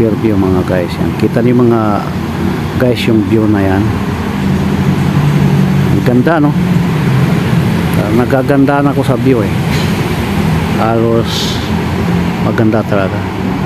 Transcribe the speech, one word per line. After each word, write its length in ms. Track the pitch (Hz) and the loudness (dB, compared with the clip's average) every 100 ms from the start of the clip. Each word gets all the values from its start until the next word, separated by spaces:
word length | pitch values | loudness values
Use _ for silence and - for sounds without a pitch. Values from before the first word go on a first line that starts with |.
Fairview, 340 | 113 104 113 98 | 0 0 0 2
mga 240 | 95 92 | 2 0
guys. 240 | 90 92 85 | 0 -2 -2
Yan. 240 | - 82 82 | -2 -2 0
Kita 240 | 107 120 | 0 2
niyo, 160 | 117 123 | 2 4
mga 400 | 120 117 107 98 - - - - - - - - | 4 2 0 -2 -2 -4 -4 -4 -2 -2 -4 -2
guys, 200 | 123 107 | 0 0
yung 160 | - 110 95 | 0 0 2
view 160 | 110 | 2
na 160 | 107 101 | 2 2
yan. 240 | 98 95 107 - - - - - - - - - - - - - - - - - - - - | 0 0 0 -2 -4 -4 -4 -2 -2 0 0 0 0 0 0 0 2 2 2 2 2 2 2
Ang 100 | - | 2
ganda, 360 | 131 123 139 165 | 2 2 2 2
no? 100 | 147 143 - - - - 131 - - - - - - - - - | 2 0 0 0 0 0 0 2 2 0 0 0 0 0 0 0
Ah, 100 | 104 113 | 0 0
nagaganda 640 | 123 135 131 139 135 143 | 2 0 2 2 2 2
na 160 | 143 135 | 0 0
ako 80 | |
sa 160 | 131 120 | 0 0
view, 240 | 127 120 | 2 2
eh. 100 | 98 - - - - - - - - - - - - - | 0 -2 0 0 0 -2 -2 -2 -2 -2 0 0 0 0
Halos 760 | 110 113 117 117 - - - - - - - - - - - - | 0 0 2 0 0 -4 -4 -4 -4 -4 -2 -2 -2 0 -2 -2
maganda 360 | 110 110 110 110 104 | -2 0 0 0 -2
talaga. 320 | 101 95 101 - - - - | -2 -2 -4 -6 -6 -4 -4